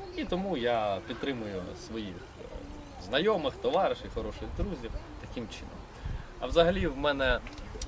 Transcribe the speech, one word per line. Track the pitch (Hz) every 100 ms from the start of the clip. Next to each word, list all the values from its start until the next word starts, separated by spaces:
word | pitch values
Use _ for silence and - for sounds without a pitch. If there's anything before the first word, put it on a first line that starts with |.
| 392 349
І | 247
тому | 185 196 147
я | 120 117 107 95 -
підтримую | 120 139 123 107 95 87 95 -
своїх, | 113 101 87
е, | - - - - - - - - 92
знайомих, | 131 202 196 139
товаришів, | - 123 170 160 123 98
хороших | 117 107 - 110 -
друзів | 202 160 113 - - -
таким | - 254 220
чином. | - - - - - - - - -
А | 123
взагалі | 156 170 185 170
в | 135
мене | 147 139 131 120 - - - -